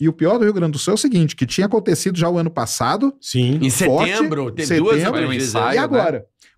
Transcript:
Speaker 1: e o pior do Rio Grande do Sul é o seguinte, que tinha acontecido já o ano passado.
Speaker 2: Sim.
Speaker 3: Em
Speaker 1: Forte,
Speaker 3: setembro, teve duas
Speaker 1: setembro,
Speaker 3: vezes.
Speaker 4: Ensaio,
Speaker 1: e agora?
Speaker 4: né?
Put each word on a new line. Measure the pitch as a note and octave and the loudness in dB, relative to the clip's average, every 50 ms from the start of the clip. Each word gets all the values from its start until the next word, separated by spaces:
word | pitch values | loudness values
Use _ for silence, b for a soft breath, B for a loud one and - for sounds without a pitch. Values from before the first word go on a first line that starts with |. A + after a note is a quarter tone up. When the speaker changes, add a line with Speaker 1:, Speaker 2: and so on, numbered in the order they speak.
Speaker 1:
e | D3 D#3+ | 0 0
o | D#3+ | 0
pior | - D#3 E3+ A3 A#3+ | 2 0 2 2 2
do | A3 | 2
Rio | G#3 G#3 | 2 2
Grande | F#3 E3+ D#3+ D3 | 0 -2 -2 -2
do | C#3 | -2
Sul | - F3+ G#3 | -2 -2 -2
é | |
o | G#3+ | 0
seguinte, | - C#4+ A#3 F3 D#3+ D3 - | 0 2 2 2 2 2 0
que | - C3 | -2 -4
tinha | A#2+ - - F#3+ | -4 0 -2 0
acontecido | G3+ A#3+ A3 G#3+ A3+ D#3+ - - F#3+ F#3 | 2 0 0 0 0 -2 0 0 -4 0
já | F3 E3+ E3+ | 0 0 0
o | F3+ F3 | 0 0
ano | E3 E3 | -2 -2
passado. | E3 C3+ A2+ - - - A#2+ B2 E3+ G#3+ C#4 C#4 C4+ _ | -2 -4 -4 -4 -4 -2 -2 0 0 0 0 -2 -2 _
Speaker 2:
Sim. | - - - B2+ B2 B2 C#3 D#3+ | -12 -4 0 0 2 2 2 0
Speaker 3:
Em | C3+ C3 | 0 0
Speaker 1:
Forte, | A#2 - F#3 - C3 D#3 - F3 G3 | 0 0 2 2 2 2 2 0 0
Speaker 3:
setembro, | A3 - - D3+ C#3+ C3+ A#2+ A2 | 0 -2 -2 -2 -4 -6 -6 -6
teve | C#3+ D#3 C3+ F3 D#3 | -6 -4 0 0 2
duas | E3+ G#3+ A3 D3+ | 2 2 2 2
Speaker 1:
setembro, | E3+ G#3+ - - - C3 | 0 0 -2 -2 -2 -2
Speaker 3:
vezes. | B2+ B2 C3+ A#2+ | -2 -4 -4 -4
Speaker 4:
Ensaio, | G#2+ - A2 B2 - | -2 -2 -2 0 0
Speaker 1:
e | B3 | 0
agora? | D4 - C#4+ A#3 F#3+ E3 C#3+ A2 | 0 0 0 2 2 0 -2 -4
Speaker 4:
né? | - _ _ b b b b | -8 _ _ b b b b